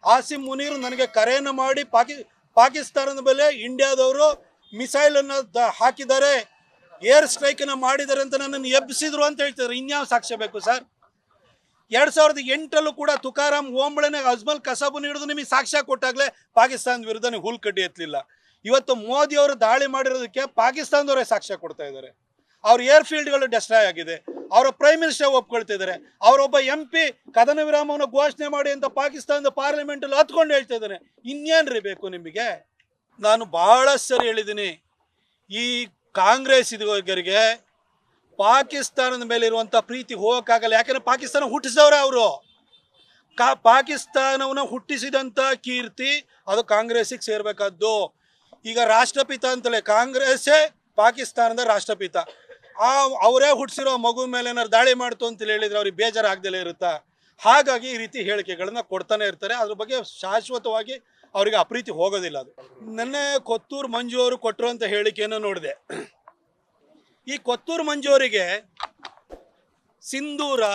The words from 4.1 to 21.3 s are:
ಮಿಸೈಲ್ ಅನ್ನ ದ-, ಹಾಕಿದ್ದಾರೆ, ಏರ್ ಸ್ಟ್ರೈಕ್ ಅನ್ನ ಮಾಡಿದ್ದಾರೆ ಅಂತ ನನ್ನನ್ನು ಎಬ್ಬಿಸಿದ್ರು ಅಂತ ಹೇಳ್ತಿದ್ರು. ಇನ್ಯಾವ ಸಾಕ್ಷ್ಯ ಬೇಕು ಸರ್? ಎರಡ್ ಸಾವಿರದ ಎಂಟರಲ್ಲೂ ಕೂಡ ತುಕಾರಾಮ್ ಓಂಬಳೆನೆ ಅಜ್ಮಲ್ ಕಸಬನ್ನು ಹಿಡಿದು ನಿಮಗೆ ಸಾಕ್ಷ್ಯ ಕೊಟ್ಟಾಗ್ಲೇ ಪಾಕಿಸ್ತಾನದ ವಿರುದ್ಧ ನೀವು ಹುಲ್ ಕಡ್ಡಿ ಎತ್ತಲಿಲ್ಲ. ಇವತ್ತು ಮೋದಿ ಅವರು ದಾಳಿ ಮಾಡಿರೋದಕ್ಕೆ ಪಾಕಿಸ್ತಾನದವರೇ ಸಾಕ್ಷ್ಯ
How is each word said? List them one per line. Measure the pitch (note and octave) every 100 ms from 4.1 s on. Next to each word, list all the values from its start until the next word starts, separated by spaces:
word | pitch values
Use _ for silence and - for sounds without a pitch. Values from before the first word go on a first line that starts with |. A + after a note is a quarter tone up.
| C4+ D4+ D4 _ _ _
ಮಿಸೈಲ್ | G#3 B3+ - D4 D4
ಅನ್ನ | C#4 C#4 A3+
ದ-, | G#3+ A#3 -
ಹಾಕಿದ್ದಾರೆ, | A#3+ C4 C4 C4 C#4 C4+ G#3+ _ _ _ _ -
ಏರ್ | G3+ C#4+ D4+
ಸ್ಟ್ರೈಕ್ | - C#4 C#4
ಅನ್ನ | C#4
ಮಾಡಿದ್ದಾರೆ | C4+ C4 C#4 C#4 C#4
ಅಂತ | C4+
ನನ್ನನ್ನು | C4+ C#4 C#4 C4
ಎಬ್ಬಿಸಿದ್ರು | C4+ C4+ C4+ D#4 D4
ಅಂತ | D4 D4
ಹೇಳ್ತಿದ್ರು. | C#4+ C4+ B3
ಇನ್ಯಾವ | B3 C4 C#4+
ಸಾಕ್ಷ್ಯ | C#4 A#3+ - A3+
ಬೇಕು | G#3+ G#3
ಸರ್? | G#3+ B3 - _ _ _ _ _ _ _ _ _ _
ಎರಡ್ | A3 D4
ಸಾವಿರದ | D#4+ D4+ C#4+
ಎಂಟರಲ್ಲೂ | B3+ C#4 D#4 D#4 D4+
ಕೂಡ | D4 D4 C#4+
ತುಕಾರಾಮ್ | C4 B3+ D4 C#4+ C#4
ಓಂಬಳೆನೆ | B3 C#4+ D4 D4 D4
ಅಜ್ಮಲ್ | C4 B3 G#3+ D4+
ಕಸಬನ್ನು | - B3 C#4+ C#4+ C#4+
ಹಿಡಿದು | D4
ನಿಮಗೆ | C#4+ D4
ಸಾಕ್ಷ್ಯ | C#4 C4 C4+ D4
ಕೊಟ್ಟಾಗ್ಲೇ | C#4+ C4 C4 B3+ C#4 _ _
ಪಾಕಿಸ್ತಾನದ | - B3 B3+ - B3 A3+
ವಿರುದ್ಧ | A3 A#3+
ನೀವು | A3+
ಹುಲ್ | F3 A#3
ಕಡ್ಡಿ | G#3 F#3+
ಎತ್ತಲಿಲ್ಲ. | F#3 - E3 C#3+ - _ _ _
ಇವತ್ತು | G#3 C4 C4+
ಮೋದಿ | B3 G#3+ C4+ D4 D4
ಅವರು | C#4+ C4+
ದಾಳಿ | A3 B3+ C#4
ಮಾಡಿರೋದಕ್ಕೆ | C4 C4 B3+ A#3+ C4 C4
ಪಾಕಿಸ್ತಾನದವರೇ | - A3+ C4 C#4+ D4 C#4+ C4
ಸಾಕ್ಷ್ಯ | A#3